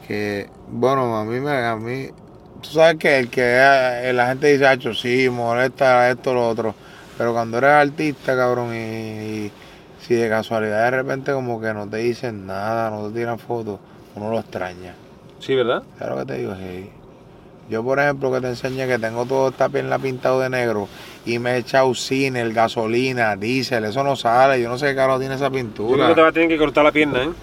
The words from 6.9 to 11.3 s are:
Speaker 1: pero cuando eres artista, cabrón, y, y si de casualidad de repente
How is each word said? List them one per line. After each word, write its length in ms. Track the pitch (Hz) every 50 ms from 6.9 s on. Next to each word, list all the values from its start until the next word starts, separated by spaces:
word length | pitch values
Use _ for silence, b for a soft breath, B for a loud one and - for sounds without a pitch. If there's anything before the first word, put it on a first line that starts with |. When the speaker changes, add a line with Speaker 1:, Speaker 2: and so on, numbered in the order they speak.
| B B B B B
Speaker 1:
pero 140 | - 113 120
cuando 280 | 117 117 117 113 113 120
eres 100 | 131 139
artista, 640 | 147 147 143 143 143 165 156 156 139 - - - 131
cabrón, 380 | 127 127 123 123 123 120 117 117
y, 40 |
y 760 | 113 113 113 110 110 110 110 110 110 107 107 107 107 104 104 - B B B B B B B - -
si 140 | - - 123
de 120 | 117 117 113
casualidad 540 | 107 110 107 - 117 113 107 107 104 107 113
de 60 | 123
repente 400 | 127 131 131 135 135 135 135 139